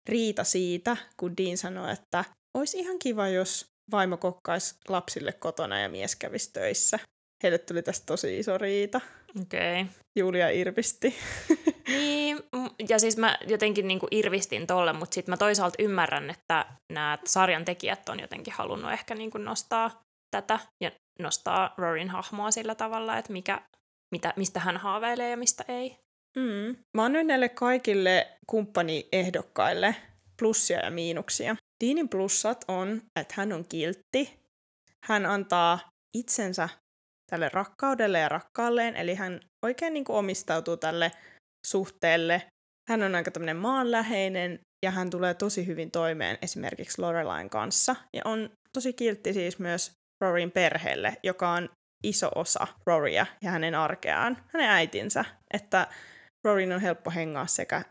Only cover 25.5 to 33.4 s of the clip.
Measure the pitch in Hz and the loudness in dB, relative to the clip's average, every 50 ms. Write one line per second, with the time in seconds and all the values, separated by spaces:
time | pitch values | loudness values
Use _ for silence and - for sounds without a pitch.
25.5 | - - - - 247 247 254 262 - - _ _ _ _ _ _ _ 262 262 240 | 0 0 -4 -8 -6 -6 -6 -8 -10 -14 _ _ _ _ _ _ _ -6 -4 -4
26.5 | 208 202 208 226 254 - - _ - 220 220 247 285 320 330 311 277 262 247 240 | -4 -4 -4 -6 -8 -10 -14 _ 0 2 2 4 4 2 2 4 4 2 2 0
27.5 | 247 - 247 247 254 254 254 226 202 196 185 185 185 175 - - - _ - - | 0 0 0 2 2 2 2 2 2 4 4 6 6 6 4 2 -4 _ -8 -2
28.5 | - 220 208 208 - 190 170 160 160 147 - - - 190 180 185 175 - - - | -2 -2 -2 0 0 0 0 2 0 -4 -2 0 0 0 0 2 0 -4 -4 -4
29.5 | _ - 98 143 - - 190 208 208 - - - - _ _ _ _ - 233 220 | _ 2 2 2 2 2 2 2 0 0 -8 -18 -20 _ _ _ _ 0 0 2
30.5 | 226 - - - 170 - 85 - 170 170 165 170 165 165 - - - - - - | 2 2 2 2 0 0 -2 -4 -4 -4 -4 -2 -4 -4 -4 -4 -4 -2 -2 -2
31.5 | 220 - - _ _ _ 226 247 285 330 320 240 - 190 190 196 - - - 214 | -4 -4 -6 _ _ _ 0 2 2 2 0 0 0 0 0 2 0 0 0 0
32.5 | 240 - - - 185 185 185 196 214 220 - _ _ 170 147 - - - | -2 -2 -4 -4 -4 -2 -2 -2 -4 -6 -8 _ _ -6 -6 -4 -4 -4